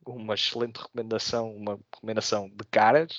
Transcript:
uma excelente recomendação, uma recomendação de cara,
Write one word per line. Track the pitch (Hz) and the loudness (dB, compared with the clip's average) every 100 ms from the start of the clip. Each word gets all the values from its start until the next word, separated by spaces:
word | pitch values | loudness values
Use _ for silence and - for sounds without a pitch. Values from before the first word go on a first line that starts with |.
uma | - 117 110 | -14 -10 -4
excelente | 104 - 117 120 113 | -2 -2 -2 -6 -6
recomendação, | - 120 113 110 - 117 113 | -10 -10 -4 -4 -2 -2 -4
uma | 107 104 104 _ | -6 -8 -8 _
recomendação | - 110 110 - 107 98 | -12 -4 -2 0 -2 -2
de | 104 107 | -10 0
cara, | - 107 139 160 | 6 8 6 4